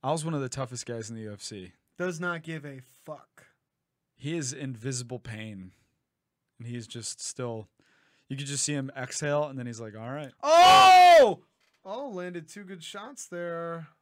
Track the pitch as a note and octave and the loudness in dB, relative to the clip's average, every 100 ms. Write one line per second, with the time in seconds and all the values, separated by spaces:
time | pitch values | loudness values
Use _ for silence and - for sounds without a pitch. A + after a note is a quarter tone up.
0 | C3 D#3+ D#3 D3+ B2+ - B2+ B2 - A#2 | -4 -6 -4 -6 -8 -8 -10 -12 -12 -12
1 | A2+ A2+ G#2+ G#2 - G#2 F2+ _ _ _ | -12 -14 -14 -14 -16 -16 -18 _ _ _
2 | F3+ E3 F3+ E3+ D#3+ D#3+ C#3+ C3+ B2+ _ | -10 -6 -8 -8 -10 -14 -14 -20 _ _
3 | - D3+ _ _ _ _ _ _ _ _ | -18 -18 _ _ _ _ _ _ _ _
4 | _ _ C#3 E3 C3+ C#3 C3+ A#2 B2 B2+ | _ _ -8 -6 -6 -8 -12 -10 -8 -10
5 | A#2+ B2 - A2 A2 G2+ F2+ _ _ _ | -10 -14 -14 -14 -14 -14 -18 _ _ _
6 | _ _ _ _ _ _ A#2+ A#2+ A2 A#2+ | _ _ _ _ _ _ -14 -14 -14 -14
7 | A2 - - - B2 A2+ G#2 _ _ _ | -14 -12 -14 -10 -10 -10 -14 _ _ _
8 | _ _ _ C3+ C#3 C#3 - D3 C3+ C3+ | _ _ _ -12 -10 -6 -4 -4 -8 -10
9 | B2+ - D3+ D3 D3+ C3+ B2 A2+ A2+ G#2+ | -12 -8 -4 -2 -4 -8 -12 -12 -14 -14
10 | A2+ C#3 C#3 _ C#4+ E4 F4+ F#4 F#4+ F#4 | -12 -12 -14 _ 4 8 10 10 10 10
11 | F4+ E4+ A#3+ F3+ _ _ _ _ F#3+ A3 | 10 10 8 4 _ _ _ _ -14 -12
12 | C#4 F#3+ F3+ F3 D#3+ G3+ F#3+ F#3+ D#3+ G3+ | -10 -10 -12 -12 -16 -20 -18 -16 -16 -16
13 | A3 C#4 - F3 F3 E3+ E3+ E3 D#3 _ | -18 -18 -16 -12 -8 -8 -10 -12 -14 _